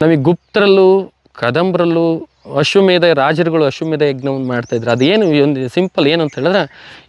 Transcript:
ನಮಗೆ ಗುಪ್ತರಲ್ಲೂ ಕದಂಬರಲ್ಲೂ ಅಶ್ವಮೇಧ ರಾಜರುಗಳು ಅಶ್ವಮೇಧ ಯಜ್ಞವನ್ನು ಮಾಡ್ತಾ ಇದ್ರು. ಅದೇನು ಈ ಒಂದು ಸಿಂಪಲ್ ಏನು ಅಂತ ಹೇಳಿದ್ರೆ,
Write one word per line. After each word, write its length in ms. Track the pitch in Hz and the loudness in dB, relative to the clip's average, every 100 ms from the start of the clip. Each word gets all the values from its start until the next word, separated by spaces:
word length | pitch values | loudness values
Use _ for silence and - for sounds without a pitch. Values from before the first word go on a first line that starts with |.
ನಮಗೆ 140 | 156 160 | 0 2
ಗುಪ್ತರಲ್ಲೂ 960 | 139 175 _ 214 202 196 190 196 180 - _ | 2 -2 _ -2 2 4 4 2 -2 -12 _
ಕದಂಬರಲ್ಲೂ 920 | - 120 135 185 175 170 165 165 165 311 _ - 139 | -6 -4 -2 -2 0 -2 0 -2 -2 -8 _ -8 -4
ಅಶ್ವಮೇಧ 460 | 151 196 190 180 | 0 2 2 2
ರಾಜರುಗಳು 600 | 170 151 139 160 165 160 143 | 2 2 0 0 0 0 0
ಅಶ್ವಮೇಧ 360 | - 160 151 | -2 -6 -2
ಯಜ್ಞವನ್ನು 460 | 147 135 139 135 127 | -2 -2 -6 -6 -4
ಮಾಡ್ತಾ 280 | 120 113 120 | -6 -4 -4
ಇದ್ರು. 160 | 113 | -2
ಅದೇನು 340 | 120 139 214 190 | 0 2 2 2
ಈ 160 | 147 | 2
ಒಂದು 280 | 143 135 127 | 2 0 -4
ಸಿಂಪಲ್ 380 | - 185 - 143 | -2 -2 0 0
ಏನು 160 | 165 | 0
ಅಂತ 120 | 151 - | -2 -4
ಹೇಳಿದ್ರೆ, 580 | 147 196 143 - - - | -2 -2 -2 -8 -20 -20